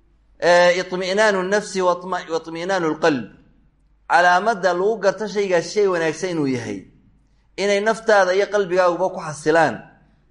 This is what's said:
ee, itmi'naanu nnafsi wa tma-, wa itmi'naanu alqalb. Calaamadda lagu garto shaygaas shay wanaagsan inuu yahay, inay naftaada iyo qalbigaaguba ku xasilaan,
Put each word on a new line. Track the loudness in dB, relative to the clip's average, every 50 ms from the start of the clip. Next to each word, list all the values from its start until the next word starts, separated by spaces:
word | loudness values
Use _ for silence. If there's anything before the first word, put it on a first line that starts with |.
| _ _ _ _ _ _ _ -4
ee, | 2 4 4 6 6 4 4 2
itmi'naanu | -2 -6 -6 -6 -4 -4 0 2 2 2 2 0 -2
nnafsi | 0 -2 -2 -2 -2 -4 -2 0
wa | 0 0
tma-, | -2 -4 -6 -6 -6 -6 -4
wa | -6 -6
itmi'naanu | -6 -6 -10 -8 -6 -4 -2 -2 0
alqalb. | -2 -2 0 0 0 0 0 -4 -10 -16 -20 _ _ _ _ _ _ _ _ _ _ _ _ _ 0
Calaamadda | 2 4 4 4 4 2 2 0 -2 0 0 -2 0
lagu | 0 0 -2 -2 0
garto | 0 -2 -2 -2 -6 -6
shaygaas | -4 -4 -2 0 0 0 -2 -2 -2
shay | 0 0
wanaagsan | 2 2 0 -2 -2 -4 -4 -6 -6
inuu | -4 -2 -2
yahay, | -2 -2 -4 -6 -8 -10 -12 -12 _ _ _ _ _ _ _ _ _ _ _ _ _ -8 -4
inay | -2 0 0 0
naftaada | 2 0 -2 -2 2 2 4 4 4 4 2
iyo | 0 0
qalbigaaguba | 0 0 -2 -2 0 0 2 2 2 2 0 -2 -4
ku | -4 -6
xasilaan, | -10 -10 -10 -6 0 2 4 4 4 2 0 -4 -12 -18 -20 _ _ _ _ _ _ -4